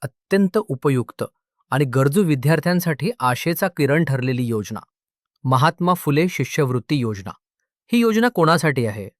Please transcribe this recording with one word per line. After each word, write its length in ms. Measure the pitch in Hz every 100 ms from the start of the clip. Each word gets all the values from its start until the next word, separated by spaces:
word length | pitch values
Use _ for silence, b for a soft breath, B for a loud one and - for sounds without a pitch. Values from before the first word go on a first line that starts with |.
अत्यंत 560 | 131 _ - 196 190 220
उपयुक्त 640 | - 135 147 127 113 - 110 _ _ _ -
आणि 140 | 131 143
गरजू 380 | 131 139 165
विद्यार्थ्यांसाठी 880 | 180 143 135 160 180 180 175 147 180 -
आशेचा 480 | 127 123 165 170 196
किरण 360 | - 139 156
ठरलेली 420 | 156 135 127 127 120
योजना, 340 | 113 101 107 - _ _ _ _ _
महात्मा 500 | 131 131 156 - 175
फुले 340 | 175 - 143 180
शिष्यवृत्ती 680 | - 127 - 135 123 - 147
योजना. 360 | 117 101 98 - _ _ _ _ -
ही 80 | 240
योजना 300 | 233 214 240
कोणासाठी 560 | 214 160 165 160 135 113
आहे, 220 | 104 98